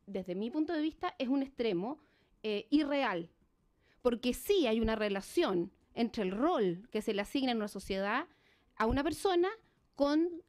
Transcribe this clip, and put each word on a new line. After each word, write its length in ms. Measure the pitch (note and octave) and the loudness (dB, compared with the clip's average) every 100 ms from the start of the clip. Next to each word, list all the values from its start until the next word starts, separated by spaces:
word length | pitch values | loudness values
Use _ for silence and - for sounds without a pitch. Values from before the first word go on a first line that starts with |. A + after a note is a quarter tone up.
| - | -10
desde 260 | G3 F#3 | -8 -6
mi 160 | F3+ A3 | -4 -4
punto 240 | D4+ D#4 | -2 -2
de 80 | E4 | 0
vista, 320 | D4+ - F4+ - | -4 -4 -6 -4
es 80 | B3 | -2
un 160 | C#4 | 0
extremo, 560 | C4+ - A3+ F3 G3+ D#4 _ _ _ _ A3 | -2 -4 -2 0 -2 -8 _ _ _ _ -4
eh, 220 | G#3 - | -4 2
irreal. 580 | C#4+ C#4+ C#4+ B3+ F3+ E3+ _ _ _ _ _ _ _ | 2 4 0 0 -2 -6 _ _ _ _ _ _ _
Porque 320 | B3 A#3+ B3 | 0 0 -2
sí 340 | B3 - G4+ C4 | -2 2 4 4
hay 140 | A3 | 2
una 160 | A3 A3 | 2 0
relación 720 | G#3+ G3 - - D#4 F#3+ F#3 _ _ | 0 -2 -2 0 2 2 -2 _ _
entre 300 | - A#3 - | -4 -2 0
el 80 | F#3+ | -2
rol 580 | G3 D4 F4 G3 F3 G3+ | 2 2 2 2 -2 -4
que 100 | G#3+ | -6
se 120 | G#3+ | -2
le 80 | G3+ | -2
asigna 300 | G3+ C#4+ C4 | -2 0 0
en 60 | A#3 | 0
una 120 | G#3 | -2
sociedad 580 | G3+ - F#3+ G3 A#3+ E4+ _ _ _ _ - | -6 -6 -4 -2 -2 -4 _ _ _ _ -2
a 100 | A3 | 0
una 160 | B3+ | 2
persona 460 | C#4+ D#4+ G4+ F4 F4+ A4+ _ _ _ - | 0 0 2 2 2 -2 _ _ _ -2
con 480 | C#4+ D4+ E4+ E4+ | 2 2 0 -2